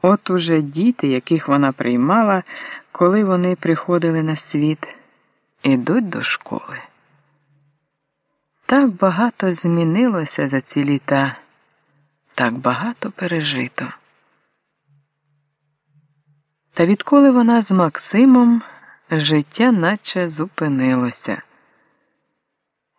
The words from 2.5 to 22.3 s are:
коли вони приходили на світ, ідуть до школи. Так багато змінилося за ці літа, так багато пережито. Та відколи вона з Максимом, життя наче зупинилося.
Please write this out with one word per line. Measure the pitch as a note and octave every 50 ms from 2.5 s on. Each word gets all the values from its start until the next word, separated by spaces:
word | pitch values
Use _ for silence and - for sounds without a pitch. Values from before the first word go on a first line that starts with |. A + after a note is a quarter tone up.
| - - - - - - _ _
коли | - - F3 F3+ F#3+ G#3+ G#3+
вони | F#3+ F#3 F3+ F3+ F3+ F3+
приходили | - - E3+ E3 - - - F3 F3 E3+ E3 D#3+ D#3+ D#3
на | D#3+ D#3
світ, | D3+ - - - D3 D3 D#3 D#3 - - - - - _ _ _ _ _ _ _ _ _ _ _ _ -
ідуть | C#3 C3+ B2 A#2+ D3+ F3 B3+ A3+ F#3
до | - - -
школи. | - - - - - - - - - - - - - _ _ _ _ _ _ _ _ _ _ _ _ _ _ _ _ _ _ _ _ _ _ _ _ _ _ _ _ _ _ _ _ _ _ _
Так | - B3+ C#4 C#4+ B3
багато | F#3 F3 G3 F#3+ E3+ F3+ A#3 A#3+ - _ - F#3 F3
змінилося | E3 - E3+ E3+ E3+ E3+ D#3+ E3 G#3 B3 B3+ G#3 F3 D#3 C#3+ - - D3
за | C3+ C3+ C3+
ці | B2+ - - C#3+ C#3
літа, | C#3+ C#3+ C3+ _ - C#3+ C#3 C#3 C3+ C3 - _ _ _ _ _ _ _ _ _ _ _ _ _ _ _ _ _ _ _
так | - - A#2 A#2
багато | C3 B2 B2 B2 A#2+ F3 A#3 A#3+ _ - G#3
пережито. | - - F#3 F3 F3 E3 D3+ D3 C#3+ B2+ B2 B2 _ - - B2 - _ _ _ _ _ _ _ _ _ _ _ _ _ _ _ _ _ _ C#3+ C#3+ C#3+ _ _ _ _ _ _ _ _ _ _ _ _ _ _ _ _ _ _ _ _ _ _ _ _ _ _ _ _ _ _ _ _ _ _ _
Та | - E3+
відколи | F3 - D4 - - D4 C#4+ C#4 C#4
вона | B3+ B3 A#3 A3+ A#3 A#3
з | G#3+ -
Максимом, | F#3+ F#3 F3 D#3 - - - - - G#3 B3+ C4+ B3+ B3 A#3+ A#3 A#3 A#3 - - - - - - - _ _ _
життя | E3+ D#3 D3 D3+ D#3 D3+ D3 _ - - A3+ B3+
наче | A#3 F#3+ E3 F3 G#3 G3+ _ - - F#3 F3+
зупинилося. | E3+ D#3 D3+ D#3 F#3+ _ - E3 D3+ C#3 C3 C3 C3 B2+ B2+ B2 A#2+ - - - - G#2 - - _ _ _ _ _ _ _ _ _ _ _ _ _ _ _ _ _